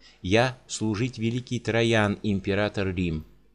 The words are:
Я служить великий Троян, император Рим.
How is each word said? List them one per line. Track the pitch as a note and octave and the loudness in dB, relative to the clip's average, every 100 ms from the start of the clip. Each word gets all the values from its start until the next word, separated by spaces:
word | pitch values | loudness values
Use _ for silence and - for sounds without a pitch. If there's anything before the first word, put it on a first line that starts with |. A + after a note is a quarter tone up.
| - - | -20 -10
Я | F2+ G#2+ B2+ B2 - | 0 2 2 -2 -12
служить | - A2 G2+ B2+ A#2 | -6 -2 -2 -4 -2
великий | A2+ B2 B2 A#2+ | -4 -4 -6 -6
Троян, | - A2+ A#2 A2+ G#2 G2 | -2 2 4 4 2 0
император | A2 G2 G2+ G2 G#2 G#2 F#2+ | 0 -2 0 0 0 -2 -2
Рим. | F2+ F2 D#2+ - - _ | 0 -2 -2 -8 -20 _